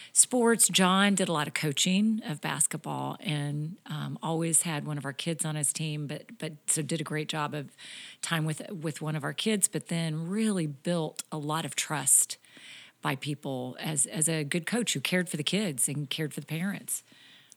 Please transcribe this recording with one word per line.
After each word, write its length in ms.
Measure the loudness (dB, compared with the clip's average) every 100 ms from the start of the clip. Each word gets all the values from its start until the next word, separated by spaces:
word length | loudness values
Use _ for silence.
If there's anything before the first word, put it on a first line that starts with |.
| 0
sports. 540 | 4 6 6 6 6 6
John 480 | 6 6 6 6
did 140 | 4 2
a 40 |
lot 140 | 2 0
of 80 |
coaching 640 | 0 0 2 4 4 4 2 -2
of 140 | -4
basketball 760 | -2 2 2 0 -6 -4 -4 -4
and, 560 | -2 -2 0 -2 -4 -8 -8
um, 320 | -6 -6 -4
always 380 | -2 0 2 2
had 220 | 2 -2
one 140 | -2 -4
of 60 |
our 80 | -4
kids 320 | -4 -4 -2
on 100 | -2
his 180 | -2 -2
team, 360 | -2 -2 -4 -4
but, 160 | -8 -12 -10
but 140 | -10 -6 -2
so 160 | 0
did 180 | 0 -2
a 40 |
great 240 | -2 -4 -2
job 260 | -2 -2
of 140 | -4 -8 -12 -16 -16 -16 -10
time 220 | -2 0
with, 160 | 0 -2 -6
with 280 | -6 -6 -4
one 140 | -4
of 80 | -2
our 100 | -4
kids, 340 | -2 0 2 2
but 180 | 0 -2
then 420 | -2 0 -2 -2
really 380 | 2 2 2 0
built 560 | -2 0 0 0 -4 -8
a 80 | -6
lot 260 | -2 -2
of 120 | -2 -4
trust 600 | -4 -2 4 4 4 -2 -14 -20 -20 -18 -20 _
by 120 | -2
people 640 | -2 -2 -6 -4 -4 -4 -6
as, 280 | -4 0 0
as 220 | 0 0
a 140 | 0
good 240 | 0 -2 0
coach 280 | 0 0
who 60 | -2
cared 280 | 0 0 0
for 80 | -2
the 80 |
kids 440 | 0 0 0 0 -2
and 220 | -2 -4
cared 240 | -4 -4
for 60 | -6
the 60 | -6
parents. 580 | -4 -4 -6 -6 -8 -8 -20 -20 -20 -20